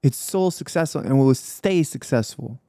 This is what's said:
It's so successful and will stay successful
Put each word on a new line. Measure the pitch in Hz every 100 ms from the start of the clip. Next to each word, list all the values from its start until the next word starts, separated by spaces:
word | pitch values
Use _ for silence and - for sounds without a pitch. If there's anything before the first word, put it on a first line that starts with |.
It's | 139 -
so | - 190 185
successful | - 151 170 160 156
and | - 135
will | 135
stay | 131 - - 196 185
successful | 156 123 - 123 110 - 117 120